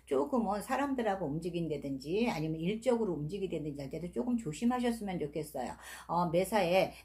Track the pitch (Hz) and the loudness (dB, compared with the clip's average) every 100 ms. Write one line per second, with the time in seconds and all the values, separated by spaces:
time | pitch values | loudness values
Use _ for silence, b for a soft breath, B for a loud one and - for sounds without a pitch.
0 | - 269 294 247 190 208 - 254 285 262 | 0 2 2 2 2 0 0 0 0 0
1 | 214 190 156 156 175 170 160 147 139 135 | 0 0 0 -2 -2 -2 -2 -2 -4 -4
2 | 139 196 233 165 160 160 170 220 254 233 | -2 0 2 0 -2 -2 -2 0 2 2
3 | 202 151 151 196 190 165 151 139 135 160 | 2 0 -2 -4 -4 -4 -4 -6 -6 -6
4 | 175 226 247 240 151 151 240 247 247 226 | -6 -4 0 0 -2 0 0 2 0 0
5 | 202 180 147 160 151 139 117 - B B | -2 -2 -2 -4 -4 -4 -6 -8 B B
6 | - 170 175 170 185 220 175 190 - B | -2 0 4 4 4 4 4 6 4 B